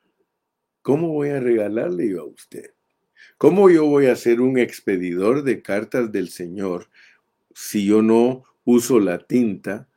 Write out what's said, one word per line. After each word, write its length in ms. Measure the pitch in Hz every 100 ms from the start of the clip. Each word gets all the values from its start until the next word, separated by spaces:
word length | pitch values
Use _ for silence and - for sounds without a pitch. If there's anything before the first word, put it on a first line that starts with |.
| _ _ _ _ _ _ _ _
¿cómo 260 | - 143 165
voy 220 | 151 143
a 100 | 139
regalarle 680 | 123 113 104 110 170 180 120
yo 100 | 87
a 60 | 76
usted? 460 | - - 71 - _ _ _ _ _ - -
¿Cómo 320 | 143 185 190
yo 160 | 165 151
voy 200 | 143 135
a 100 | 117
ser 260 | 123 117
un 160 | 127 127
expedidor 840 | 117 - - 95 90 87 101 143
de 200 | 139 107
cartas 500 | - 101 110 131 113
del 160 | 101 87
Señor 600 | - 87 95 95 87 - _ _ _ _ _ _
si 320 | - - 107 101
yo 160 | 107
no 420 | 110 113 123 127 _ _
uso 360 | - 120 120 120
la 260 | 92 87 -
tinta 640 | 123 113 98 - 107 131